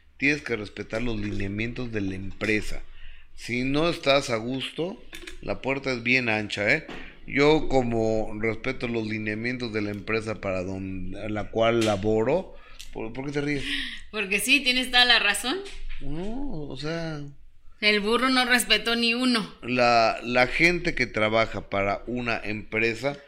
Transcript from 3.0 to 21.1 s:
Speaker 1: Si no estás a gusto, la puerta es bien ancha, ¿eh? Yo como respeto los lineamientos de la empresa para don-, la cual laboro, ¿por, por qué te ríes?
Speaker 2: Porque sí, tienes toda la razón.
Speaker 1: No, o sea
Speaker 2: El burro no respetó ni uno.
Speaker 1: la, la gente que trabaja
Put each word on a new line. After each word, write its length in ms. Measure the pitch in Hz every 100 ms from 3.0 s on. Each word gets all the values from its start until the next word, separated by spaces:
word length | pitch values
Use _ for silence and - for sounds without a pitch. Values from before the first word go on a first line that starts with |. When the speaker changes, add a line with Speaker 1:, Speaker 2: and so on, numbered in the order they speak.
| - - -
Speaker 1:
Si 280 | - - 120
no 240 | 131 143 165
estás 420 | 156 139 139 139
a 60 | 113
gusto, 680 | 117 131 127 - 170 220 - - - -
la 200 | - 98
puerta 300 | 123 135 135
es 100 | 123
bien 260 | 113 127 123
ancha, 420 | 107 104 101 104
¿eh? 140 | 151 - - - - -
Yo 420 | 113 147 156 -
como 680 | 131 120 117 110 110 107 107
respeto 460 | 110 107 131 131 123
los 180 | 117 107
lineamientos 680 | 110 107 107 120 127 120
de 100 | 107
la 80 | 104
empresa 500 | 104 92 113 107 101
para 220 | 98 92
don-, 500 | 92 95 98 95 92 95 107
la 180 | 107 98
cual 340 | 110 113 117
laboro, 720 | 110 101 104 110 113 170 - - - - -
¿por, 200 | 110 113
por 140 | 120 139
qué 60 |
te 80 | 143
ríes? 240 | 143 143 - - - - -
Speaker 2:
Porque 260 | 214 196 202
sí, 220 | 220 277
tienes 300 | 254 254 254
toda 120 | 247 247
la 120 | 226
razón. 400 | 208 202 240 359 403 - - -
Speaker 1:
No, 640 | - 151 190 240 - 160 143
o 80 | 135
sea 440 | 147 165 165 151 143 139 - - - -
Speaker 2:
El 200 | 214 208
burro 280 | 202 233 262
no 160 | 262
respetó 520 | 247 247 - 214 220 233
ni 180 | 233
uno. 400 | 233 254 233 185 -
Speaker 1:
la, 560 | 117 123 120 120 113 -
la 240 | 120 123 123
gente 480 | - 165 180 127
que 120 | 117
trabaja 600 | 120